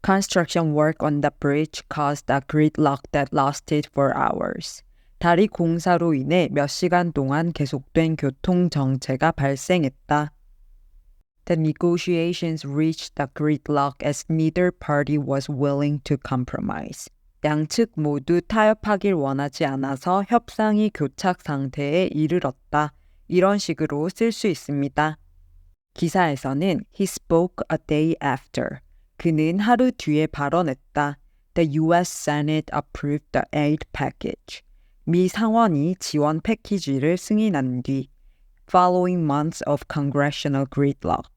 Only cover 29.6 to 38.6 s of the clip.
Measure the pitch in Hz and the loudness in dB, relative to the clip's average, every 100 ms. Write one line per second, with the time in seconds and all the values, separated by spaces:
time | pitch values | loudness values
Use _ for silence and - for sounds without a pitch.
29.6 | 208 240 254 - - 151 156 - 143 165 | 2 4 4 0 -2 0 0 -2 -2 0
30.6 | 170 131 _ - 143 147 _ _ _ - | 0 -4 _ -4 -2 -4 _ _ _ 0
31.6 | 160 147 160 175 180 - - 147 147 156 | 0 2 4 4 2 -4 -4 -2 0 -2
32.6 | - - - - 143 147 _ - - 147 | -2 -6 -6 -8 -4 -4 _ -4 -2 -2
33.6 | 147 151 - - 135 - - - - - | 0 -2 -4 -6 -6 -6 -10 -10 -14 -20
34.6 | _ - _ _ - 175 185 - 220 226 | _ -20 _ _ -2 2 2 0 0 4
35.6 | 226 151 151 185 - 151 147 156 - 220 | 4 2 0 -2 -4 0 0 0 -2 -4
36.6 | - 196 151 135 147 180 - 214 220 160 | -2 -6 -2 -2 0 -2 0 0 2 0
37.6 | 131 123 123 135 135 _ - _ _ _ | -2 -4 -2 -4 -4 _ -20 _ _ _